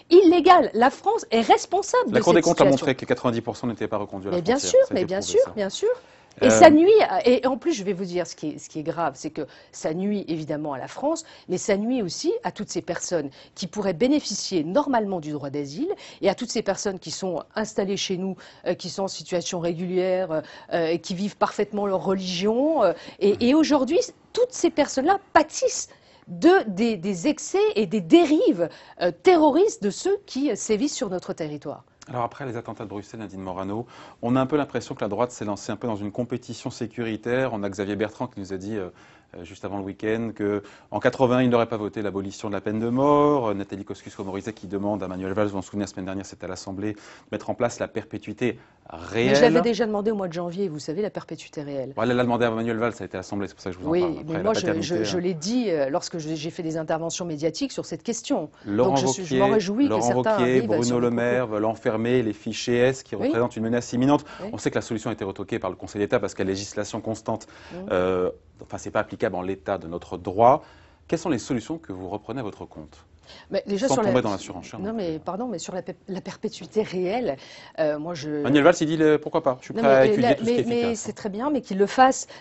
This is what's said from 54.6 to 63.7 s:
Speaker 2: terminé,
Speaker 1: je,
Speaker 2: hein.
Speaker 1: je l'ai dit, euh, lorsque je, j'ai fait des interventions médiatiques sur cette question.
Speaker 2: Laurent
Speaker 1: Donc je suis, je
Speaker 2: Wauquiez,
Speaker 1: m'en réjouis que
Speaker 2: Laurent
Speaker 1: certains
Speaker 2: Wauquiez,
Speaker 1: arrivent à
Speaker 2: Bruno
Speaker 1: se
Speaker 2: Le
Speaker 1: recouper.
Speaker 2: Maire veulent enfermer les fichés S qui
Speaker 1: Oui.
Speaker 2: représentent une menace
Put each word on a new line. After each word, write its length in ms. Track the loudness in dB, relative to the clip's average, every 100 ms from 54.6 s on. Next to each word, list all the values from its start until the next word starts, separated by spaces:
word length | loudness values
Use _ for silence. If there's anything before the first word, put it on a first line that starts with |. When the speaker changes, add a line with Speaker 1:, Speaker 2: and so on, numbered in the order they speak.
| -2
Speaker 2:
terminé, 180 | -2
Speaker 1:
je, 120 | -2 -2
Speaker 2:
hein. 80 |
Speaker 1:
je 140 | -2 -2
l'ai 160 | -2
dit, 380 | -4 -2 -2 0
euh, 180 | 0 0
lorsque 300 | -2 -4 -8
je, 160 | -8 -6
j'ai 160 | -8
fait 100 | -6
des 160 | -6 -4
interventions 480 | -4 -4 -4 -6 -6
médiatiques 460 | -4 -4 -2 -6
sur 160 | -6 -8
cette 160 | -8
question. 480 | -8 -6 -4 -4 -4 -12
Speaker 2:
Laurent 260 | -2 2 4
Speaker 1:
Donc 100 | 4
je 80 | 2
suis, 180 | -2 0
je 80 |
Speaker 2:
Wauquiez, 60 | 2
Speaker 1:
m'en 140 | 4 4
réjouis 300 | 2 2 2
que 40 |
Speaker 2:
Laurent 120 | 2
Speaker 1:
certains 280 | 2 2 2 2
Speaker 2:
Wauquiez, 60 |
Speaker 1:
arrivent 200 | 4 2 2
à 20 |
Speaker 2:
Bruno 160 | 0
Speaker 1:
se 60 | 2
Speaker 2:
Le 40 | 2
Speaker 1:
recouper. 180 | 2 2
Speaker 2:
Maire 320 | 0 0 0
veulent 180 | 0 -2
enfermer 560 | -2 -2 0 2 2
les 120 | 0
fichés 440 | -4 -8 -6 0 2
S 240 | 2 0
qui 140 | -6 -4
Speaker 1:
Oui. 100 | -2
Speaker 2:
représentent 320 | 0 0 -2
une 60 |
menace 280 | -2